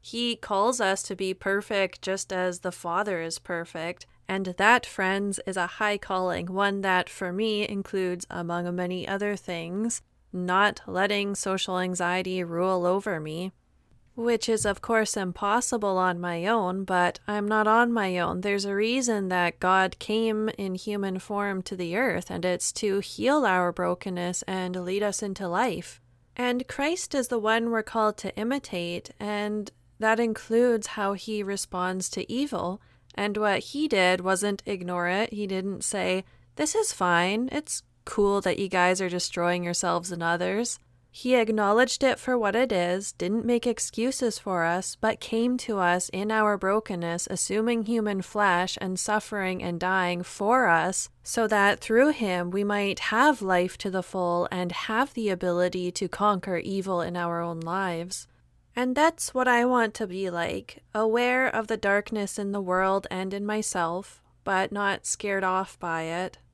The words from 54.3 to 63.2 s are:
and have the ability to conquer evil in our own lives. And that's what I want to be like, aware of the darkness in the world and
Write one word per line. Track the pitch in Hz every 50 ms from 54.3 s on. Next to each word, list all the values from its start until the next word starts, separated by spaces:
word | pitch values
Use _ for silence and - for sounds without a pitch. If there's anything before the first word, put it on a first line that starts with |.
| 170 175 175 -
and | - 180 180 175
have | 175 - - - 220 226 269 277 -
the | 240 220 208
ability | 190 180 - 180 175 175 180 180 180 185 180 175
to | 175 - 202 180
conquer | - - 202 208 208 185 - 196 185
evil | 170 - - 190 196 180 190 185 175
in | 165 170 175
our | 175 175 170 170 170
own | 170 170 170 165
lives. | 165 165 175 190 196 185 170 165 170 180 190 - - _ _ _ _ _ _ _ _ _ _
And | 233 247 254 254
that's | 277 302 330 330 - - - -
what | 262 254
I | 254 247 240 240
want | 247 254 240 226 214 214
to | - 226
be | 190 180 190 196 185
like, | 175 170 170 - - 190 214 - - - _ _ _
aware | 214 220 220 220 240 247 247 254 254 262
of | 262 - 220 220
the | 208 226
darkness | 214 - 202 196 202 202 - 220 214 202 196 - -
in | 202 196
the | 196 202
world | 196 180 180 185 190 190 196 202 196 -
and | - 185